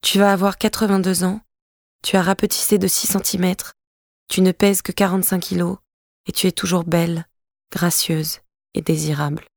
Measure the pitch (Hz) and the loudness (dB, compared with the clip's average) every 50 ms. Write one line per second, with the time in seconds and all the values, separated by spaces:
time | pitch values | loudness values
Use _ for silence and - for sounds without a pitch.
0 | - - - 196 202 202 196 180 190 202 190 - - 214 - - 226 202 196 190 | -2 0 2 4 4 4 4 4 2 0 0 0 -2 -2 0 0 0 2 2 2
1 | 180 190 185 175 185 185 196 220 _ _ _ _ _ _ _ _ _ _ _ _ | 2 0 0 0 0 -2 -2 -4 _ _ _ _ _ _ _ _ _ _ _ _
2 | - - - 190 175 180 196 - - 202 - - - - 214 196 190 185 - - | -6 0 0 2 2 2 0 0 0 -2 -2 -2 0 2 2 2 2 0 0 -2
3 | - - - 196 - - - 180 185 180 185 - - - - _ _ _ _ _ | -2 -2 -2 -2 -2 -2 -2 0 0 0 -2 -4 -8 -16 -16 _ _ _ _ _
4 | _ _ _ _ _ _ - - 185 185 175 _ 202 202 202 - - - - - | _ _ _ _ _ _ 2 4 4 4 4 _ 2 2 2 0 -4 -6 -2 0
5 | 202 185 190 190 180 - 190 180 170 - 190 175 175 175 190 - _ _ _ _ | 0 0 0 -2 0 0 -2 -2 -2 -4 -2 -2 -2 -2 -4 -8 _ _ _ _
6 | _ _ _ _ _ - - - - 185 - - - 175 180 180 165 170 170 170 | _ _ _ _ _ -8 -4 0 0 0 0 0 -4 -2 -2 -2 0 0 0 0
7 | 170 165 170 165 165 _ _ _ _ _ _ _ _ _ - - 175 175 - - | 2 0 -2 -6 -8 _ _ _ _ _ _ _ _ _ -4 -2 0 0 0 0
8 | - - 165 156 156 156 - - _ _ _ _ _ _ _ - 156 - 160 156 | 0 0 -2 -2 -2 -4 -8 -10 _ _ _ _ _ _ _ -4 0 0 0 0
9 | 156 156 151 143 147 143 147 156 - _ _ | 0 -2 -2 -2 -2 -4 -4 -6 -10 _ _